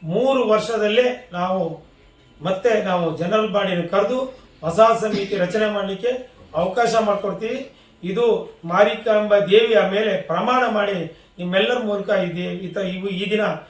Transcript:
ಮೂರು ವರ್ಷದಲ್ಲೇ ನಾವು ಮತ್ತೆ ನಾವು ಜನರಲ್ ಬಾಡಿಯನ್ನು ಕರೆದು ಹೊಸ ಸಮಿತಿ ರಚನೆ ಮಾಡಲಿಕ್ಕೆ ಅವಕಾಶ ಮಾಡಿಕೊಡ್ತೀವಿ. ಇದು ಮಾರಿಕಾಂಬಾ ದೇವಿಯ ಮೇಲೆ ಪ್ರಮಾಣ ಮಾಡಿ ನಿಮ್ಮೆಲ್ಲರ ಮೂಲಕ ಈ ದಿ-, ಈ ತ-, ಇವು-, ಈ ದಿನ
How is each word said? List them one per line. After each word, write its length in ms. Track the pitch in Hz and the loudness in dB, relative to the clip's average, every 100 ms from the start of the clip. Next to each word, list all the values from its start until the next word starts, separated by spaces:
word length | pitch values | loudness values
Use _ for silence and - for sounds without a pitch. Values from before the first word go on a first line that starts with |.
ಮೂರು 460 | 160 190 254 269 220 | -2 0 2 2 4
ವರ್ಷದಲ್ಲೇ 800 | 214 - 220 208 220 247 247 - | 2 2 -2 2 4 2 0 -8
ನಾವು 540 | 175 180 190 165 160 - _ - _ _ - | -6 -2 -2 -4 -6 -18 _ -20 _ _ -10
ಮತ್ತೆ 420 | 160 190 240 214 | -4 0 2 2
ನಾವು 340 | 190 180 170 147 | 0 0 -2 -2
ಜನರಲ್ 360 | 175 214 214 | 0 0 0
ಬಾಡಿಯನ್ನು 360 | 202 196 175 170 | 0 0 -2 0
ಕರೆದು 300 | 196 214 254 262 - - - | 0 0 -2 -4 -10 -20 -10
ಹೊಸ 200 | 156 165 226 226 | -4 6 6 6
ಸಮಿತಿ 360 | 214 202 196 196 | 0 -2 -2 -2
ರಚನೆ 340 | 180 220 214 | -2 0 0
ಮಾಡಲಿಕ್ಕೆ 380 | 202 196 190 240 254 - - - | 0 -4 -4 -2 -4 -6 -20 -8
ಅವಕಾಶ 400 | 151 180 208 233 226 | -4 -2 2 2 2
ಮಾಡಿಕೊಡ್ತೀವಿ. 720 | 208 202 202 170 220 262 - - _ _ | 2 0 -2 -6 -6 -6 -8 -16 _ _
ಇದು 220 | 175 175 240 202 - - | -6 0 2 0 -4 -14
ಮಾರಿಕಾಂಬಾ 760 | 165 180 208 220 233 214 208 202 | -4 2 2 2 0 2 4 2
ದೇವಿಯ 400 | 190 202 226 220 185 | 4 4 6 2 2
ಮೇಲೆ 320 | 196 220 185 | 0 0 -2
ಪ್ರಮಾಣ 400 | - 170 226 254 247 | -2 -4 0 0 0
ಮಾಡಿ 280 | 214 202 190 160 - _ - | 0 -2 -2 -6 -12 _ -10
ನಿಮ್ಮೆಲ್ಲರ 400 | 180 185 226 247 | -2 0 0 0
ಮೂಲಕ 300 | 220 202 190 | -2 -4 -2
ಈ 220 | 196 180 | -2 -2
ದಿ-, 260 | 165 180 175 | -4 -6 -8
ಈ 160 | 190 | -8
ತ-, 40 | 202 | -6
ಇವು-, 320 | 190 185 196 | -6 -6 -6
ಈ 200 | 185 196 | -6 -2
ದಿನ 140 | 214 202 156 - | -2 -2 -4 -12